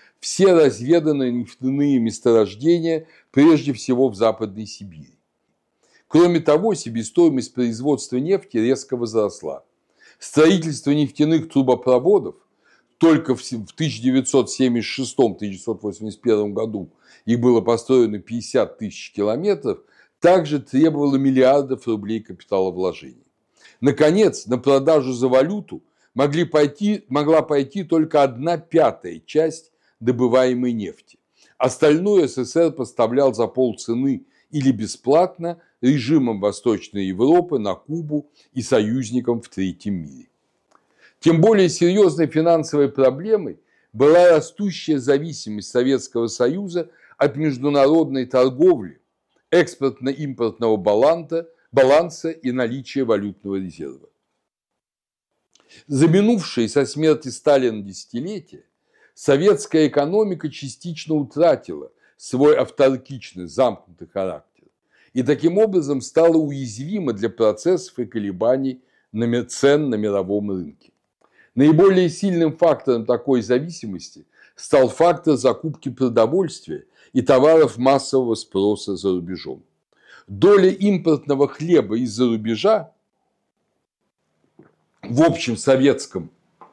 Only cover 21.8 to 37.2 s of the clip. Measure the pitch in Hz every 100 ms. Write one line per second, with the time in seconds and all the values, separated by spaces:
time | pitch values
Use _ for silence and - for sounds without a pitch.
21.8 | - 110 101 110 107 92 - 98 95 87
22.8 | 92 - 67 60 _ _ _ _ _ -
23.8 | 131 131 151 185 202 - 104 123 139 135
24.8 | 139 156 127 123 127 131 151 208 - -
25.8 | _ _ _ 120 143 151 170 151 147 143
26.8 | 202 208 - 139 147 165 165 147 135 196
27.8 | 170 160 156 147 139 120 156 165 - 165
28.8 | 131 - 90 82 _ 151 160 156 _ _
29.8 | _ _ 113 120 127 127 127 123 123 117
30.8 | 92 - _ _ _ _ _ - 127 -
31.8 | 151 156 196 202 143 - 123 165 165 135
32.8 | 120 - 143 127 135 113 110 - 127 104
33.8 | - 117 139 127 _ _ _ 151 135 110
34.8 | 107 - 127 151 180 180 170 170 _ -
35.8 | 123 143 117 156 123 107 104 98 120 107
36.8 | - 101 95 95